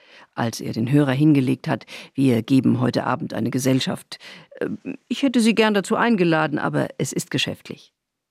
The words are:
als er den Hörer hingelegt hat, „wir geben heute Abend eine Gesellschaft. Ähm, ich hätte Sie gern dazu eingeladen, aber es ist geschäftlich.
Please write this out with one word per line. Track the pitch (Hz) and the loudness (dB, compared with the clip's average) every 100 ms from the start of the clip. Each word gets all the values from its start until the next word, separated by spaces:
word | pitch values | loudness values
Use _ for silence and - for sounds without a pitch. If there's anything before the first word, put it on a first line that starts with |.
| _ - - | _ -20 -16
als | - 117 - | -6 -6 -6
er | - | -8
den | 110 117 | -4 2
Hörer | 143 139 | 2 2
hingelegt | 131 156 143 127 127 160 | 4 4 4 2 -2 -2
hat, | 113 - - - | -6 -6 -20 -10
„wir | - 135 117 | 0 2 2
geben | 113 135 120 117 | 4 4 4 2
heute | 123 - | 0 0
Abend | - 135 151 | -2 -4 -6
eine | 110 117 | -6 -4
Gesellschaft. | 127 127 131 175 - - - - - - - | -2 0 0 0 -8 -12 -20 -20 -20 -18 -8
Ähm, | - - - - - | -8 -6 -10 -12 -8
ich | 247 | -2
hätte | 277 240 | 0 2
Sie | 220 | 2
gern | 202 220 | 4 2
dazu | 202 175 220 | 2 0 0
eingeladen, | 226 208 175 160 156 147 | 2 2 2 2 0 -2
aber | 160 147 131 - | -2 -2 -4 -4
es | 151 | -6
ist | - - | -6 -4
geschäftlich. | 139 - - - - - _ _ _ _ | -4 -4 -8 -14 -18 -18 _ _ _ _